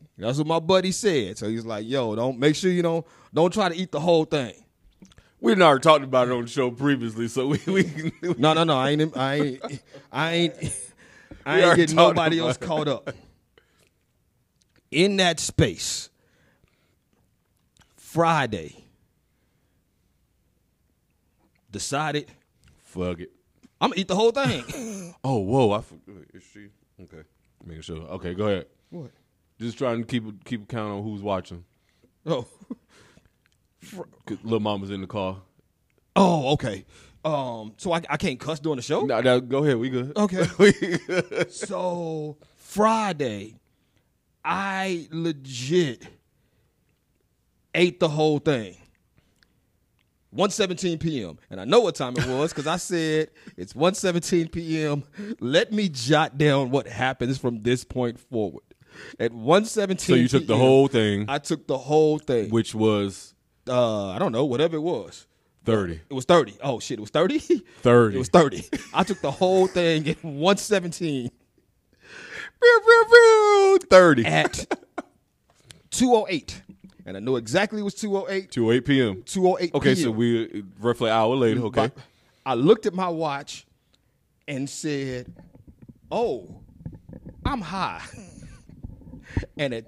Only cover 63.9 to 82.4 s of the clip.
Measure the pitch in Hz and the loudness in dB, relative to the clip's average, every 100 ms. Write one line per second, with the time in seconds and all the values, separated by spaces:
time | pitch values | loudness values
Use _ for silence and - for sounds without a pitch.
63.9 | 107 98 92 190 113 147 123 165 160 165 | 0 -6 -4 -2 -2 -2 0 -2 -2 -4
64.9 | 139 82 - - _ _ _ - 110 92 | -6 -8 -18 -20 _ _ _ -2 -2 -2
65.9 | 80 - 131 123 175 113 - 139 113 - | -8 -10 -6 2 4 2 -4 -6 -6 -8
66.9 | 110 104 151 185 294 - 302 - - 123 | -10 -4 0 0 0 0 -2 -2 -2 6
67.9 | 120 113 98 123 170 147 - - 143 - | 6 6 2 4 6 4 0 -8 -10 -4
68.9 | 156 185 196 147 131 185 190 185 180 170 | -2 -2 -4 -6 -2 2 4 2 2 0
69.9 | 156 156 165 165 139 175 202 - 202 175 | 0 -2 -6 -8 -2 2 2 0 -2 -2
70.9 | - 165 135 123 - _ _ _ _ _ | -6 -6 -4 -6 -12 _ _ _ _ _
71.9 | _ - - - - - - 480 466 440 | _ -20 -20 -18 -16 -16 4 6 6 8
72.9 | 466 440 466 466 440 415 403 392 381 - | 6 10 10 10 8 6 6 6 4 8
73.9 | 185 180 131 156 156 151 - - - _ | 8 10 6 2 0 0 -4 -8 -10 _
74.9 | - - _ _ _ _ _ - - _ | -16 -16 _ _ _ _ _ -20 -20 _
75.9 | - 254 226 190 170 - - - - - | 0 4 4 2 -4 -6 -16 -20 -20 -20
76.9 | - - 95 117 127 113 160 202 214 202 | -20 -14 -8 -2 -2 0 -2 -2 -4 -8
77.9 | - 214 196 185 190 190 - 113 120 139 | -8 -4 -4 -4 -8 -6 -2 2 2 4
78.9 | 135 117 92 - 190 180 185 170 147 160 | 2 2 -2 -8 0 2 2 -2 0 2
79.9 | 196 131 110 120 117 113 104 98 98 113 | 2 0 0 0 0 -2 -10 -14 -6 -4
80.9 | 117 113 113 110 135 117 110 113 - 139 | 0 0 2 2 2 2 0 0 -2 -2
81.9 | - - _ _ _ | -4 -20 _ _ _